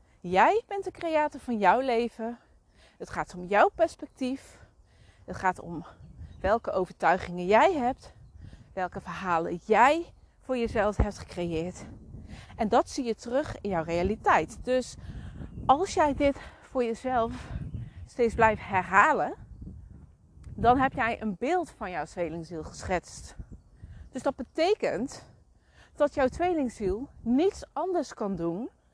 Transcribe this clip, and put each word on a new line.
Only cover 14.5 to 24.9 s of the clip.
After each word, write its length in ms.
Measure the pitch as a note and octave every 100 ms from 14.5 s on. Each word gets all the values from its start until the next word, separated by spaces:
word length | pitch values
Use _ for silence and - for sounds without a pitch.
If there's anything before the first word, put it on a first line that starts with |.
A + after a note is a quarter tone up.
| -
Dus 320 | - B3+ B3 - - - - - - - -
als 280 | C#4 G4
jij 200 | F#4+ D4+
dit 240 | C4+ C#4+ - - -
voor 220 | - C4
jezelf 500 | A#3 A3+ C4 B3+ A3+ B3 - - - - - - -
steeds 280 | - A#3
blijft 280 | - A3 G#3 -
herhalen, 680 | F#3+ F3+ - G#3 G#3+ D#3+ G4+ - - - - - - - _ _ - - -
dan 160 | A3 C4
heb 160 | C4
jij 280 | C4+ A3+ -
een 140 | A3 F3+
beeld 300 | B3+ F4+ D#4
van 220 | - G3
jouw 140 | E3+ D#3
tweelingziel 580 | F3+ E3+ E3 D#3 E3
geschetst. 720 | D#3 - - F#3 - - - - - - _ - - - -
Dus 120 | C4
dat 140 | C#4+ -
betekent 880 | B3 - E4+ G#4+ F3+